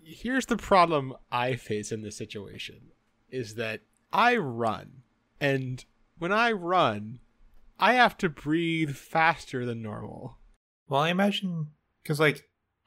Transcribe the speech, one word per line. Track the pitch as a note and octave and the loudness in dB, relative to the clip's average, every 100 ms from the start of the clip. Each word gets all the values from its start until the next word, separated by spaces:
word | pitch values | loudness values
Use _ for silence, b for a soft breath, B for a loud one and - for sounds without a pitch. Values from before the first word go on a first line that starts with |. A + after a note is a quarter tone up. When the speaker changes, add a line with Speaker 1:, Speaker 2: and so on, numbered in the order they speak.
| D#3+ | -20
Speaker 1:
here's | D#3+ A3+ C4 - | -10 -4 -2 0
the | A3 | -2
problem | - G3 E3+ D3+ C3 B2 - | 4 6 6 4 -2 -10 -6
I | B2 B2+ B2 | -2 -2 -2
face | - G#2+ G#2 | -4 -6 -6
in | A2 | -8
this | G#2 - | -10 -12
situation, | A2 G#2+ G2+ - - A2 - _ _ _ _ | -12 -12 -14 -14 -14 -16 -20 _ _ _ _
is | C3 G#2+ G#2+ | -10 -8 -6
that | A2+ A2 _ _ _ | -6 -8 _ _ _
I | F#3 A#3 A#3+ | 2 4 2
run, | C#3+ A#2 A2+ G2 G2 - - _ _ - | -2 -2 -2 -2 -8 -20 -20 _ _ -4
and | C#3+ C3+ C3 B2+ - _ _ - | 0 0 -2 -10 -14 _ _ -8
when | E3+ | -2
I | G#3+ A#3 | 0 2
run, | G#3+ E3+ F#3 C#3 G#2 G#2+ B2 _ _ - - - - | 0 0 2 4 0 -6 -14 _ _ -20 -20 -14 0
I | G3 | 4
have | B3 A#3 - | 6 4 4
to | F3+ | -4
breathe | C#3+ D3 E3 E3 D#3+ D#3 C3+ | -2 -2 0 0 0 -2 -6
faster | - E3 D#3+ D#3+ - C3 B2 | -4 2 2 2 -4 -6 -6
than | A#2 | -6
normal. | A2 A2+ A2 - - - - _ _ _ - | -8 -10 -12 -14 -16 -16 -20 _ _ _ -2
Speaker 2:
Well, | C#3 | 0
I | D#3+ | 2
imagine, | F3+ G3+ G3 F#3+ E3+ D3+ - _ _ - | 2 2 0 -4 -4 -6 -10 _ _ -4
'cause, | D3+ | 2
like, | D#3 C#3+ _ _ _ _ | 2 2 _ _ _ _